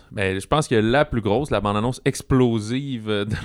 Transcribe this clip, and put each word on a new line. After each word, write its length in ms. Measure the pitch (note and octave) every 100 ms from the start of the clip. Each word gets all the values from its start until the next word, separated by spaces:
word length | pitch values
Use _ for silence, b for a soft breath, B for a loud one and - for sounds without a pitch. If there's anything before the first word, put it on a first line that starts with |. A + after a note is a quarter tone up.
| -
Ben, 260 | G#2+ F#2+ F#2+
je 80 | -
pense 220 | D3 D3+
que 60 | A2+
la 280 | A2 C3+
plus 160 | D3+ B2
grosse, 320 | G2+ A2 D3+
la 80 | A2
bande-annonce 420 | G2+ G#2 A#2+ - C3+
explosive 1040 | - - C3+ B2 A2+ G#2 B2+ C#3+ A#2+ G#2+
de 280 | G#2 G#2 G#2